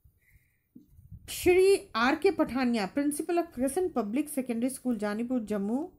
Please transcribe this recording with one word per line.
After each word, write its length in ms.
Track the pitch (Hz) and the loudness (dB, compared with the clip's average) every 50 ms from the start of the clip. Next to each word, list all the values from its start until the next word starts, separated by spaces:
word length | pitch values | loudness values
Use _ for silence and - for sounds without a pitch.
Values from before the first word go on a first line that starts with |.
| _ _ _ _ _ _ _ _ _ _ _ _ _ _ - - - _ _ - - - - - - - | _ _ _ _ _ _ _ _ _ _ _ _ _ _ -20 -20 -20 _ _ -20 -20 -20 -20 -20 -16 -14
श्री 600 | - - - 349 359 370 381 392 392 - - - - | -8 0 4 4 6 6 6 6 4 2 0 -4 -2
आर 200 | 226 233 262 311 | 0 2 2 2
के 160 | 311 - 392 | 2 2 2
पठानिया, 640 | 320 - 302 - 226 269 262 240 240 226 190 185 - | 2 2 0 0 0 -2 0 0 0 0 -2 -2 -2
principal 440 | 285 285 294 285 - 320 - 339 | -2 0 0 -2 -2 -2 -2 0
of 80 | 339 330 | -2 -2
Crescent 480 | 339 - 240 262 269 277 370 370 349 - | -2 -4 -2 -2 -2 0 0 -2 -2 -2
Public 360 | 247 220 208 214 285 294 294 | -2 -2 -2 -2 -2 -2 -4
Secondary 440 | - 262 254 254 233 226 240 269 262 | -4 -6 -4 -4 -4 -2 -2 -4 -4
School, 220 | - - 254 240 | -4 -4 -4 -2
जानीपुर, 440 | 202 208 208 208 220 233 240 262 247 | -2 -2 -4 -4 -4 -4 -2 -2 -4
जम्मू, 540 | 214 202 214 202 196 208 233 269 339 370 - | -2 -2 -4 -2 -2 -2 -2 -4 -4 -6 -12